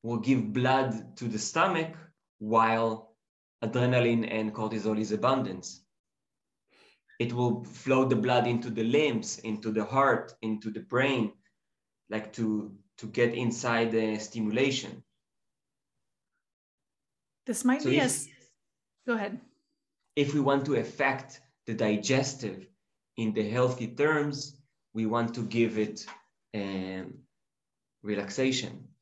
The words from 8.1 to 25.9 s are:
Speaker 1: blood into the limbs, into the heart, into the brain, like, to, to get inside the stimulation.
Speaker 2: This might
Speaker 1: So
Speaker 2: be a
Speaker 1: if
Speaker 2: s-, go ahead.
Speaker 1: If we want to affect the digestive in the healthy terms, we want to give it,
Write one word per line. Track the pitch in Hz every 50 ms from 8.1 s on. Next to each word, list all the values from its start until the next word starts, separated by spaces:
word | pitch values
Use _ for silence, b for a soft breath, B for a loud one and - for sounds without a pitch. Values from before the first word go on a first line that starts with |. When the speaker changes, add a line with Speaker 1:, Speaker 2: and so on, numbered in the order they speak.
| 131
Speaker 1:
blood | 110 104 127 123 120 110
into | 120 120 113 - 123
the | 107 110 110
limbs, | 117 127 147 156 147 123 110 - - - -
into | - 113 110 107 - 113
the | 107 113 104
heart, | - 135 135 139 135 120 - - - - _
into | - 110 110 107 - 110
the | 104 -
brain, | 95 - 123 123 131 139 135 123 110 104 - _ _ _ _ _ _ _ _ _ _ _ _ _ _ _
like, | 104 110 107 - -
to, | - 113 107 107 107 - 104 - - _ _ _ -
to | -
get | 117 - 127 120 117 117
inside | 120 127 117 113 - - 123 117 113 117 113
the | 110 113 110 110 107
stimulation. | 104 - - - 117 107 107 107 123 135 139 131 123 - - - - - _ _ _ _ _ _ _ _ _ _ _ _ _ _ _ _ _ _ _ _ _ _ _ _ _ _ _ _ _ _ _ _ _ _ _ _ _ _ _ _ _ _ _ _ _ _ _ _
Speaker 2:
This | - 233 - -
might | 247 254 294
Speaker 1:
So | 302 -
Speaker 2:
be | -
a | 302 269
Speaker 1:
if |
Speaker 2:
s-, | 254 - - - - - _ - _ _ _ _ _ _ _ _ _ _ _ _
go | 254 233
ahead. | 220 202 208 196 254 - _ _ _ _ _ _ _ _ _ _ _ _ _ _
Speaker 1:
If | 147 143 127 -
we | 151
want | 135 139 139 139 135
to | 147 139
affect | 117 - - - - 143 135 131 127 - - - - _ _ _ _ _
the | - 110
digestive | 104 120 107 107 101 - - 131 135 143 - - - 117 104 92 95 - - _ _ _ _ _ _ _ _ _
in | - 113 110 104
the | 113 107
healthy | 104 113 127 127 123 123 - 120
terms, | 110 - - 143 151 156 151 147 147 139 131 - - - - _ _ _ _ _ _ _
we | 110 113
want | 107 113 117 117 113 -
to | 123
give | 117 104 - 117 117 107 -
it, | 107 107 104